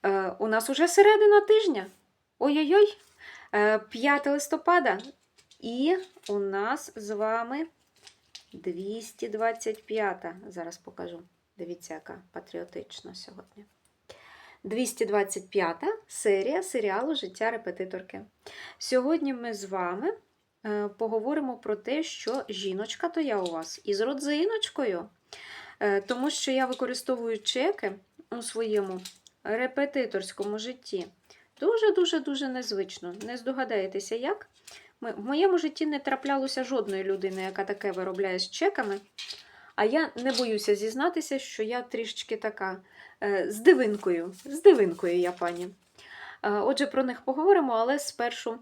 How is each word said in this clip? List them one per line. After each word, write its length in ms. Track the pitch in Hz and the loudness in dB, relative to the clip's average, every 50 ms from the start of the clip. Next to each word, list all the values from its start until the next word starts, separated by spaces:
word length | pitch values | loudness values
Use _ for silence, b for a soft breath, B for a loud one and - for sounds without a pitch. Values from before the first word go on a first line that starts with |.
| - | 0
Е, 320 | 202 196 196 - 370 - - | 0 0 0 -2 -4 -4 -4
у 80 | 202 | -2
нас 220 | 220 220 226 226 - | 0 2 0 0 0
уже 180 | 277 269 330 | 2 2 2
середина 540 | 349 349 392 403 415 427 415 427 415 415 415 | 4 8 10 10 10 10 10 8 10 8 8
тижня. 440 | 415 415 427 440 427 381 269 202 190 202 - _ _ _ _ _ _ _ _ _ | 8 8 6 6 6 2 0 0 -4 -8 -16 _ _ _ _ _ _ _ _ _
Ой-ой-ой. 580 | - 285 285 311 311 277 359 415 415 415 - _ B B B B B B B B B B - | 0 2 2 2 4 6 8 8 8 6 4 _ B B B B B B B B B B 2
Е, 240 | 208 208 214 214 214 | 4 4 4 4 2
п'яте 520 | 214 - - 233 247 285 285 285 285 285 | 0 -6 -6 0 4 4 4 4 2 0
листопада. 680 | 285 285 285 - 320 311 - 339 349 349 269 240 185 202 233 277 - _ _ _ _ - _ _ - _ | 0 0 0 -2 -4 0 2 4 4 6 4 2 0 0 -4 -14 -20 _ _ _ _ -20 _ _ -20 _
І 380 | - 233 240 247 277 311 370 370 370 - _ - - - | -10 -8 -4 0 2 2 2 2 -2 -10 _ -18 -8 -4
у 100 | 202 202 | -4 -2
нас 520 | 202 196 190 196 202 226 269 302 - - _ | -2 -2 -2 -2 -2 -2 -4 -4 -6 -14 _
з 200 | 226 208 202 214 | -12 -10 -8 -4
вами 500 | 202 214 220 220 233 233 233 262 294 320 330 _ _ _ _ _ _ _ - _ _ _ _ _ - _ _ - | -2 0 0 0 -2 -2 -4 -6 -6 -6 -8 _ _ _ _ _ _ _ -20 _ _ _ _ _ -20 _ _ -20
двісті 760 | - - 185 170 175 196 196 220 226 220 - - - - 226 | -10 -8 -8 -6 -6 -6 -8 -8 -8 -10 -14 -10 -10 -8 -6
двадцять 560 | 208 214 226 226 226 226 - 220 214 - _ | -4 0 0 -2 -2 -2 -6 -6 -6 -6 _
п'ята. 500 | - 214 220 208 196 185 190 - 170 175 185 214 | -6 -2 0 0 -2 -2 -4 -10 -12 -12 -14 -18
Зараз 300 | 208 185 175 165 165 175 | -14 -12 -10 -10 -10 -12
покажу. 420 | - _ - - - 180 175 175 170 175 _ _ _ _ _ _ | -16 _ -20 -14 -12 -12 -12 -12 -14 -18 _ _ _ _ _ _
Дивіться, 360 | - 175 170 180 175 - - 160 | -14 -12 -12 -12 -14 -12 -14 -14
яка 280 | 156 _ - 170 185 185 _ | -14 _ -16 -18 -18 -20 _
патріотична 840 | _ 170 - - - 170 175 180 - 175 - _ - - - - 185 | _ -16 -16 -12 -12 -12 -12 -12 -12 -14 -14 _ -18 -18 -18 -18 -18
сьогодні. 500 | - - - 190 190 185 _ _ 208 208 208 _ _ _ _ _ _ _ B B B B B B B B B B B - | -18 -18 -18 -20 -20 -20 _ _ -20 -20 _ _ _ _ _ _ _ _ B B B B B B B B B B B -8
Двісті 420 | 190 214 233 254 240 - - - | -4 -2 -2 -2 -2 0 -2 0
двадцять 440 | 190 208 208 202 196 - - - - | 2 2 2 2 0 -4 -10 -10 -2
п'ята 380 | - 302 180 165 170 - - 370 440 440 - | 0 2 2 2 -2 -2 -4 -4 -4 -4 -10
серія 560 | _ - - - 220 202 190 190 247 302 370 370 | _ -14 -2 2 2 2 4 2 0 -2 -2 -2
серіалу 520 | - - 247 214 202 190 214 247 311 311 | -2 -4 -2 0 0 0 0 -2 -2 -4
«Життя 360 | - - 185 185 - 220 226 | -4 -6 -8 -6 -4 -4 -2
репетиторки». 680 | 233 226 226 196 180 - 185 190 196 185 190 - - 196 214 _ _ _ B B B B B B B | -2 -4 -8 -8 -6 -6 -8 -8 -8 -12 -12 -12 -16 -16 -16 _ _ _ B B B B B B B
Сьогодні 560 | B - - 262 254 247 285 330 330 302 277 262 | B -4 0 0 2 2 2 0 0 0 -2 -4
ми 200 | 240 240 233 220 | -4 -6 -8 -8
з 120 | 196 196 | -8 -8
вами, 480 | 190 190 190 180 175 185 196 262 370 453 - _ _ _ _ _ _ _ _ - | -6 -4 -2 -2 -2 -4 -2 -4 -4 -4 -6 _ _ _ _ _ _ _ _ -6
е, 220 | 214 208 208 208 | -4 -2 -2 -2
поговоримо 720 | 202 202 - 226 220 220 220 214 262 302 311 285 262 240 | -4 -4 -4 -2 0 0 0 0 0 0 0 -2 -2 -6
про 180 | 240 - - 214 | -6 -4 -4 -4
те, 280 | 208 - 233 269 311 320 | -4 -2 -2 -2 -2 -2
що 400 | 320 - - - 220 247 269 - - | -6 -8 -6 -4 -4 -4 -4 -4 -6
жіночка 600 | 208 190 196 196 185 190 220 226 - - - 339 | -8 -6 -4 -4 -4 -4 -6 -8 -6 -6 -6 -4
то 120 | 339 330 | -2 -2
я 180 | 311 269 220 202 | 0 0 0 0
у 120 | 180 175 | -2 -2
вас 300 | 165 160 160 - - - _ | -4 -6 -8 -8 -12 -10 _
із 180 | 208 202 196 | -4 0 0
родзиночкою. 1080 | 226 254 285 269 285 285 294 302 339 427 453 427 427 - - - 269 220 185 170 185 - _ _ _ B B B B B B B B B B B | 0 0 -2 -2 -2 -2 0 0 0 0 0 -2 -4 -4 -4 -2 -2 -2 -2 -4 -6 -10 _ _ _ B B B B B B B B B B B
Е, 220 | 208 208 196 202 | 0 2 2 2
тому 280 | 196 - 254 247 262 302 | 0 -2 -4 -2 -2 -2
що 220 | 302 - - 277 | -2 -2 -2 0
я 140 | 262 262 262 | 2 2 2
використовую 720 | 254 254 254 254 240 254 247 - - 254 233 233 226 226 214 | 0 0 -4 -4 -4 -4 -6 -2 -2 -2 -2 -2 -4 -4 -2
чеки 520 | 220 - - 254 277 359 415 - - 196 196 - _ _ _ - - _ | -4 -4 -2 0 0 0 0 0 -4 -6 -6 -8 _ _ _ -20 -14 _
у 100 | 226 240 | -10 -10
своєму 600 | 233 - - 220 226 220 214 208 196 190 185 185 185 - - _ _ - _ _ _ | -8 -6 -4 -4 -2 0 0 0 0 -2 -6 -10 -12 -14 -20 _ _ -20 _ _ _
репетиторському 1160 | - 214 233 254 254 254 277 285 277 - 277 247 220 - 190 185 - - - 202 208 208 220 | -4 -2 -2 -2 -2 0 -2 -2 0 0 -2 -2 -2 -2 -4 -6 -6 -8 -6 -4 -4 -4 -6
житті. 460 | 214 247 254 254 - - - 185 170 - _ _ b b b b b b b _ | -6 -10 -12 -12 -10 -8 -6 -6 -6 -8 _ _ b b b b b b b _
Дуже-дуже-дуже 880 | 277 381 466 440 427 415 403 392 359 330 339 311 262 302 277 262 285 | 0 2 2 4 4 4 4 4 2 2 2 -2 -2 -2 -4 -4 -4
незвично. 680 | 262 254 254 247 214 208 196 190 185 - - - 175 180 208 208 | -4 -4 -6 -6 -4 -4 -4 -4 -6 -8 -12 -12 -12 -12 -10 -10
Не 120 | 226 247 | -10 -10
здогадаєтеся, 800 | 247 233 254 262 262 262 247 233 202 190 190 190 202 202 - 226 | -6 -6 -4 -2 -2 -2 0 0 -2 -2 -2 -4 -6 -6 -4 -6
як. 340 | 233 247 311 415 - - _ B B B B B B B B B _ | -4 -2 -4 -4 -4 -8 _ B B B B B B B B B _
Ми, 100 | 240 233 | -10 -8
в 140 | - - 202 | -8 -8 -4
моєму 320 | 247 285 311 370 392 359 | -2 2 4 4 6 4
житті 280 | 339 311 302 302 - 320 | 4 2 -2 -2 -2 -2
не 140 | 311 294 277 | -2 -2 -2
траплялося 640 | 285 277 269 262 - 277 277 277 262 269 - 262 254 | 0 -2 -2 -2 0 0 0 0 0 -2 -2 -4 -4
жодної 400 | 254 269 240 202 196 190 190 190 | 0 0 -2 0 -2 -4 -2 0
людини, 380 | 196 196 190 190 190 190 190 | -2 -2 -2 -2 -4 -4 -4
яка 220 | 190 190 190 202 196 | -6 -6 -4 -6 -4
таке 280 | 196 208 202 - 202 | -4 -4 -4 -4 -4
виробляє 480 | 180 185 185 190 185 185 196 190 180 185 | -2 -2 -4 -4 -2 -2 -2 -2 -2 -4
з 100 | 185 - | -4 -6
чеками. 500 | - - 320 403 403 - 233 208 196 202 - _ _ B B B B B B B B B B B B | -2 0 0 0 2 0 -4 -4 -4 -6 -8 _ _ B B B B B B B B B B B B
А 100 | - 208 | 0 0
я 260 | 214 254 320 320 - - | 2 2 2 0 -2 -6
не 160 | 233 247 262 | -4 -4 -2
боюся 440 | 262 233 254 233 220 208 - - 208 | 0 0 0 0 -2 -2 2 0 0
зізнатися, 640 | 196 208 220 226 262 294 359 349 330 311 - 277 269 | 0 0 -6 -2 0 0 0 0 -2 -4 -4 -6 -6
що 240 | - - - - 220 | -6 -8 -6 -6 -4
я 180 | 214 240 247 | -4 -4 -6
трішечки 560 | 240 240 - 226 226 220 - - - - 220 | -6 -6 -6 -6 -6 -6 -8 -10 -8 -8 -8
така, 440 | 214 - 220 214 - 196 190 185 190 B B B B B B B B - | -4 -4 -6 -4 -4 -4 -4 -4 -8 B B B B B B B B -2
е, 280 | 202 202 190 170 - | 0 0 0 0 -2
з 80 | 214 214 | -4 6
дивинкою. 760 | 233 330 349 254 247 214 208 208 - 190 175 170 170 185 185 - - | 8 8 8 10 6 2 2 0 0 0 0 0 -2 -6 -10 -14 -12
З 160 | 277 277 320 | -10 -10 10
дивинкою 560 | 349 415 339 247 202 180 165 - - 175 175 | 10 10 12 12 6 2 2 0 -2 0 2
я, 140 | 180 175 175 | 2 0 0
пані. 360 | 180 - 175 175 175 175 180 190 - _ _ _ B B B B B B B B B B - | -2 -2 -4 -4 -4 -6 -10 -12 -14 _ _ _ B B B B B B B B B B -4
Е, 80 | 208 | -2
отже, 360 | 208 208 196 254 277 277 285 | 0 2 2 2 2 2 0
про 160 | 285 - 262 269 | 0 0 0 0
них 180 | 254 240 - | 0 -4 -6
поговоримо, 520 | - - 262 294 311 392 403 370 294 262 233 | -4 -4 -2 2 6 6 6 6 6 2 2
але 260 | 226 226 247 277 285 | 2 2 2 0 -2
спершу 600 | 277 - - - 240 240 240 - - 240 226 233 | -2 -8 -6 -4 -4 -4 -4 -4 -8 -8 -8 -8